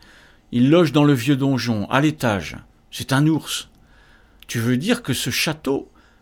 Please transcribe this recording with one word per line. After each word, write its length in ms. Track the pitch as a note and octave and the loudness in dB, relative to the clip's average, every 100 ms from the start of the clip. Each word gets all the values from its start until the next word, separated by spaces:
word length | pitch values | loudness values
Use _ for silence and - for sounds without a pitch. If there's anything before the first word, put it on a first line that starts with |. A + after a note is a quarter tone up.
| - - - _ _ | -20 -20 -20 _ _
Il 180 | A#2+ B2+ | 0 4
loge 220 | E3 E3 | 4 4
dans 140 | C3+ D3 | 4 4
le 80 | |
vieux 240 | C#3 A#2 C#3 | 4 2 0
donjon, 520 | C#3 C3 A#2 A2 G2 | 0 -2 -2 -4 -2
à 120 | B2+ | 0
l'étage. 560 | D3+ D3+ B2+ G2 D2+ - - _ _ | 0 0 -2 -2 -4 -12 -18 _ _
C'est 220 | - B2 | -12 -2
un 120 | C3 D3+ | 2 2
ours. 420 | D#3 - - - _ _ _ _ _ _ _ - | 2 -2 -10 -10 _ _ _ _ _ _ _ -10
Tu 120 | B2 | -4
veux 180 | A#2 B2+ | 0 0
dire 260 | F3+ A#3+ | 0 -4
que 80 | - | -2
ce 180 | B2 - | -4 -4
château, 640 | - - D3+ - C#3 - _ _ _ | -4 -4 -4 -4 -4 -6 _ _ _